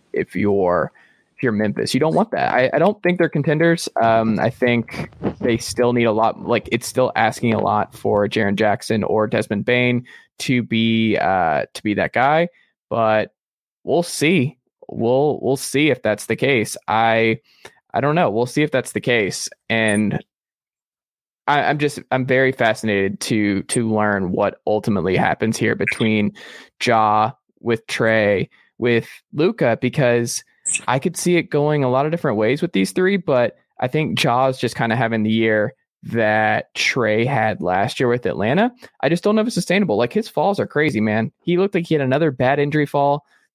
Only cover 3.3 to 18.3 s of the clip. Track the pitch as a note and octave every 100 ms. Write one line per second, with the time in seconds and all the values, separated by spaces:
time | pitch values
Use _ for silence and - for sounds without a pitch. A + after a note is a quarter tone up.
3.3 | D#3 D#3 D3+ E3 E3 - - A2+ A2+ A2+
4.3 | G#2 A#2 - B2 A#2+ - - - - -
5.3 | - B2 A2+ - - A#2+ A#2+ A#2 G#2+ A2
6.3 | - F#2 A#2+ - A#2 - C3 B2+ - A2
7.3 | - A#2+ G#2+ G2+ G#2 - - G#2+ G#2 G2+
8.3 | A2 G2+ G2+ G#2+ G2 - A2 - G#2+ G#2+
9.3 | A2 A2 G2+ G2 B2 B2 B2 B2 - _
10.3 | _ - B2 G#2+ A2+ A2+ A2+ A2 E2+ F#2
11.3 | F#2+ E2 D2 - - G#2+ G2+ E2 A#2 C3+
12.3 | D#3 F3 _ _ _ - A2+ A2 G#2+ -
13.3 | _ _ _ _ _ - D#3 E3+ - D3+
14.3 | F3+ C3 - _ _ - - A2+ C3 D3+
15.3 | G#2+ A2 C3+ - C3+ D3+ A#2+ G#2+ G#2 -
16.3 | A2+ C3 B2+ G#2 - - A2 A2+ A2+ A2+
17.3 | A2+ _ _ - _ _ - C#3 D#3+ C#3